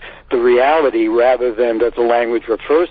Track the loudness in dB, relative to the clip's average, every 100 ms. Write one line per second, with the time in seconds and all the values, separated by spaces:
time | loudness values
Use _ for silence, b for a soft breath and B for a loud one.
0 | B B B -2 2 2 2 2 0 0
1 | 0 2 2 2 -2 -2 -2 0 -2 0
2 | 0 0 0 -4 -4 -6 0 0 0